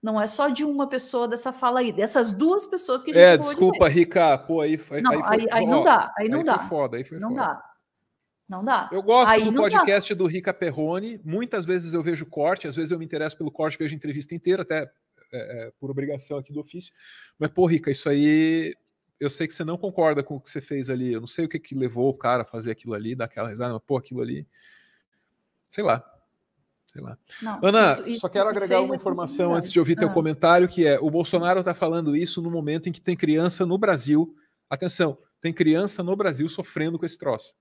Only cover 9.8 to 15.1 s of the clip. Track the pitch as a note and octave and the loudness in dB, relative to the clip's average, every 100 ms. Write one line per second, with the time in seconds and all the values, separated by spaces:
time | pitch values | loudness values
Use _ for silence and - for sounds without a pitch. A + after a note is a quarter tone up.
9.8 | D#4+ G3+ - G3 F#3 F3 F#3 F3+ E3+ D3 | 4 2 0 -2 -2 -2 -6 -4 -6 -4
10.8 | D#3 F3+ G#3+ A3 D#3 F3+ A#3+ A3 E3 F#3 | -4 -4 -8 -12 -8 -6 -4 -6 -4 -4
11.8 | E3 E3 D#3+ E3 D#3 - D3+ F#3 D#3 C3+ | -2 -4 -2 -4 -8 -2 -2 -2 -4 -6
12.8 | D#3+ F3 D#3+ D3+ D3+ - D#3 - D#3 - | -4 -6 -6 -6 -6 -6 -10 -4 -4 -2
13.8 | D#3 D3+ D3+ D3 C#3 E3+ F3+ F#3+ F3 D#3 | -6 -6 -8 -10 -10 -6 -2 -2 -2 -6
14.8 | C3+ _ _ | -6 _ _